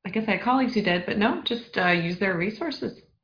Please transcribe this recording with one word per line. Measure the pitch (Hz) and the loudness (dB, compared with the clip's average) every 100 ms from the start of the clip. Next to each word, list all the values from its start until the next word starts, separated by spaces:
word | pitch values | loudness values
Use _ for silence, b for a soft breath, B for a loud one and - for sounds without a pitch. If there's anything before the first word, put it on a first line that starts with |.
| 196 | -6
I | |
guess | 214 220 | -2 0
I | |
had | - | 0
colleagues | 240 262 262 | 2 2 2
who | 214 | 2
did, | 190 175 175 | 2 0 0
but | 214 | 0
no, | 220 359 | 2 0
just, | - 233 - - | -2 -4 -4 0
uh, | 180 | 2
use | 175 170 180 | 4 2 0
their | 196 175 | 0 0
resources. | 185 220 339 262 - - - _ | -2 -4 -6 -6 -8 -8 -18 _